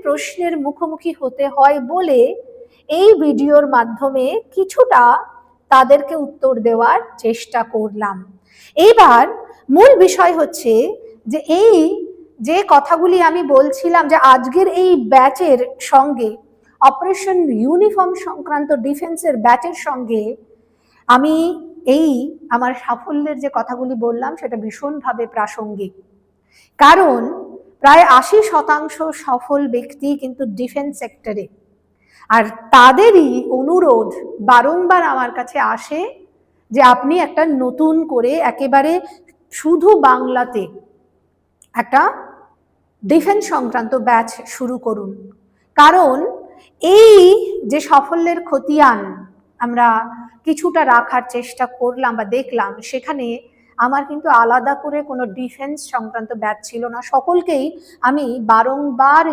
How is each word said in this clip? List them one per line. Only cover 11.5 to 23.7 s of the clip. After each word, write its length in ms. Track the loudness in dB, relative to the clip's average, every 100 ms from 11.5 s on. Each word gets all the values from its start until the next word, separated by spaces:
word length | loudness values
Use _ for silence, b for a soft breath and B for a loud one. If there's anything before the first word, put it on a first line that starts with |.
| 2
এই 160 | 4 4 2 -4 -12 -18 -20 -12 -4
যে 100 | -2 4
কথাগুলি 440 | 2 2 0 2 2 2
আমি 120 | 0 2 2
বলছিলাম, 480 | 2 -2 0 0 2
যে 60 | 4 4
আজকের 340 | 4 2 0 0 2
এই 100 | 2 2 4
ব্যাচের 460 | 4 4 2 0 0 -2 -10 0
সঙ্গে, 400 | 2 2 -2 -6 -8 _ _ _ 0
অপারেশন 560 | 2 2 -4 -4 -2 -2 -2 -2
ইউনিফর্ম 520 | 0 2 0 0 -4 -4 -10
সংক্রান্ত 440 | -12 -8 -6 -4 -4 -4
ডিফেন্সের 500 | -8 -10 -8 -4 -2 0
ব্যাচের 320 | 0 -2 -10 -10
সঙ্গে 360 | -10 -6 -6 -6 -12 _ _ _ _ _ _ 0
আমি 260 | 2 2 0 -2 -6 -14 -8 -2 0
এই 120 | 0 -2 -6 -12 -6 -4
আমার 160 | -4 -6
সাফল্যের 560 | -8 -8 -6 -6 -6 -6
যে 60 | -6 -6
কথাগুলি 380 | -8